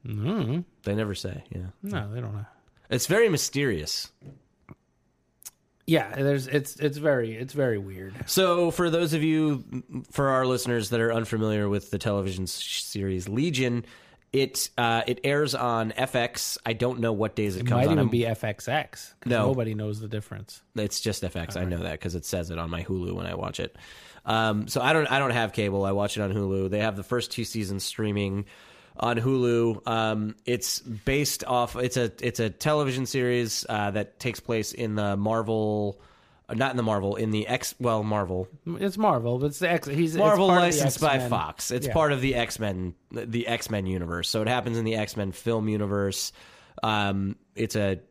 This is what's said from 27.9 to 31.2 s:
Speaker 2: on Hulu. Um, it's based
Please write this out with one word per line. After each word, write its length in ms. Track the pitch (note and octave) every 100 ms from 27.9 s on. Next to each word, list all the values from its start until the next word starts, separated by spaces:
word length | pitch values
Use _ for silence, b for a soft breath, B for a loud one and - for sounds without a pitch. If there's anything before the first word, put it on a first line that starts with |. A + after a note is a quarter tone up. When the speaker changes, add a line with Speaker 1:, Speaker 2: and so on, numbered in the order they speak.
| - A2 G2+ G2 G2 G2+ B B B B B
Speaker 2:
on 200 | A#2 A#2
Hulu. 680 | B2 C3 B2 A#2 A#2 G#2+ -
Um, 480 | A2+ A2 A2 G#2+ A2 -
it's 340 | A#2+ - -
based 640 | - G#2+ - C3+